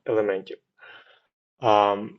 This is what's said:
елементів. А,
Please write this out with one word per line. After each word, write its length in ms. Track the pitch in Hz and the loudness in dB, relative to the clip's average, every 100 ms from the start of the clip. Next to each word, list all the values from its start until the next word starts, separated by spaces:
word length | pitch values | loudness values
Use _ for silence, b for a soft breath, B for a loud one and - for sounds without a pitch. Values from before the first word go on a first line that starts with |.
| - | -4
елементів. 520 | 110 104 95 95 - _ _ B B B B B _ _ - | -2 -2 -4 -8 -20 _ _ B B B B B _ _ -6
А, 380 | 120 104 101 101 110 | 2 4 4 0 -8